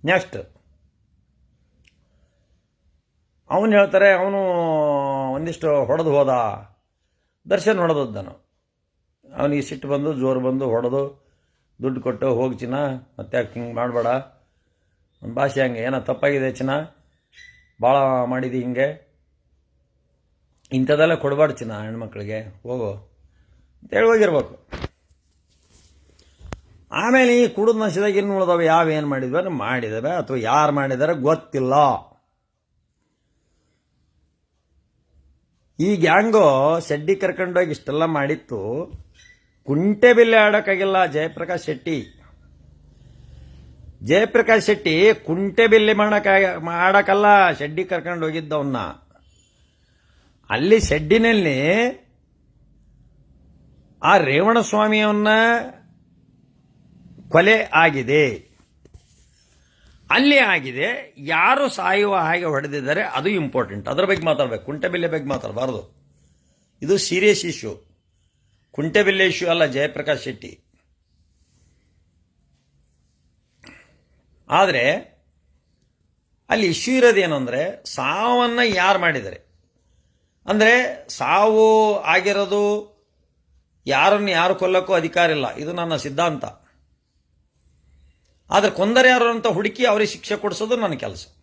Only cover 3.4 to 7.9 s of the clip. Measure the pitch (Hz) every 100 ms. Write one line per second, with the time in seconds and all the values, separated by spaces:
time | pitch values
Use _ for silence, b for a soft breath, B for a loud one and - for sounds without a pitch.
3.4 | _ 170 220 208 202 196 202 185 190 196
4.4 | 190 175 165 156 151 143 139 139 135 135
5.4 | 165 160 160 147 120 151 165 143 135 127
6.4 | 110 104 104 _ _ _ _ _ _ _
7.4 | - 196 196 202 170